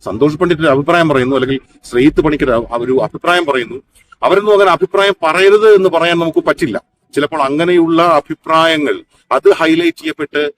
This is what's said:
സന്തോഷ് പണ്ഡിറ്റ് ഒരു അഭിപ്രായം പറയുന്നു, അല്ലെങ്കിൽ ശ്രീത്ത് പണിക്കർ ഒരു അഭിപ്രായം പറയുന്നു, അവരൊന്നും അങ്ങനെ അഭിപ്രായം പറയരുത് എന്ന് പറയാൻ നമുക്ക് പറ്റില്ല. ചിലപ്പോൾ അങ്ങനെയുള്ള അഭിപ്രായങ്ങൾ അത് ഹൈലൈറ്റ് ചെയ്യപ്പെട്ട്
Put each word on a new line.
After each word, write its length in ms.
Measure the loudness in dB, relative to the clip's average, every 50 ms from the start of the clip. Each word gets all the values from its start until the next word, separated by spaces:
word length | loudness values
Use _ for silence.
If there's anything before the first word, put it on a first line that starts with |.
| -12
സന്തോഷ് 320 | -8 -4 0 0 0 0
പണ്ഡിറ്റ് 260 | 0 -2 -2 -2 0 0
ഒരു 60 | 0
അഭിപ്രായം 400 | 0 0 0 0 0 2 2 2
പറയുന്നു, 280 | 0 0 0 0 0
അല്ലെങ്കിൽ 240 | -2 -2 -2 -4 -6 -8 _ _ _ -14
ശ്രീത്ത് 360 | -6 -2 2 2 2 2 2
പണിക്കർ 300 | 0 0 0 -2 -2 -2 -2
ഒരു 440 | -2 -2 -4 -6 -6 -4 -2 -2 -2 -2
അഭിപ്രായം 440 | -4 -8 -6 -4 -2 -2 0 0
പറയുന്നു, 360 | -2 -2 -4 -4 -8 -12 -18 -18 _ _ _ _ _ _ -4 -2
അവരൊന്നും 300 | 0 0 0 2 2 2
അങ്ങനെ 180 | 4 4 2
അഭിപ്രായം 440 | 2 0 -2 -2 -2 0 0 0 -2 -2 -2
പറയരുത് 520 | -2 0 2 2 4 4 4 6 6 4
എന്ന് 140 | 4 4 2
പറയാൻ 300 | 0 0 0 0 0 -2
നമുക്ക് 240 | -2 -2 -2 -4 -2
പറ്റില്ല. 380 | -2 -2 -2 -4 -6 -6 -8 -12 _ _ _ _ _ -6
ചിലപ്പോൾ 280 | -4 -4 -4 -2 -4 -4
അങ്ങനെയുള്ള 600 | -2 -2 -2 0 0 2 2 2 2 2 2 2
അഭിപ്രായങ്ങൾ 1000 | 2 2 0 0 -4 -10 -12 -6 -2 0 2 2 2 0 0 -2 -4 -4 -6 -8 _ _ _ _ -4 -2
അത് 200 | 2 2 2 2
ഹൈലൈറ്റ് 440 | 2 2 0 0 0 0 -2 -4
ചെയ്യപ്പെട്ട് 560 | -4 -8 -10 -8 -8 -8 -6 -4 -4 -4 -6 -8